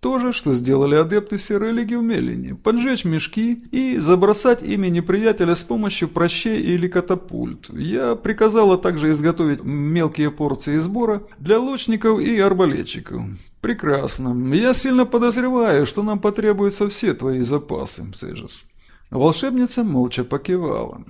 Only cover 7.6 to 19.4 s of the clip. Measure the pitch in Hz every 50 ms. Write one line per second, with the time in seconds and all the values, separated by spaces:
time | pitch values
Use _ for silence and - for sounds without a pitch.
7.6 | - - - - 143 156 202 240 240 240 233 226 - 196 220 214 220 220 214 226
8.6 | 220 196 185 180 185 180 180 156 147 156 156 151 147 165 170 165 170 156 143 143
9.6 | - - 143 147 143 147 160 170 165 156 160 - 151 147 147 - 151 147 139 131
10.6 | - 156 143 156 160 175 202 233 240 226 214 202 208 - - - 139 160 208 226
11.6 | 247 262 277 262 - - 226 208 214 226 220 202 156 - 233 208 196 196 190 180
12.6 | 190 160 135 127 113 - - - 110 - - 117 113 104 101 95 - - - _
13.6 | - 220 240 - - 151 143 139 135 131 - - 131 127 123 123 127 131 139 175
14.6 | 226 254 254 - - 269 254 254 254 247 - 240 233 240 226 247 247 254 254 247
15.6 | 233 220 165 139 147 - - - 202 214 214 202 - 208 202 - 208 214 208 196
16.6 | 202 202 196 - 208 202 202 - - 208 165 - - 135 131 131 123 117 139 147
17.6 | 143 - 135 - 139 - - - - - 95 - - - - - - - - -
18.6 | - - _ - _ - - _ _ _ - 135 131 160 160 -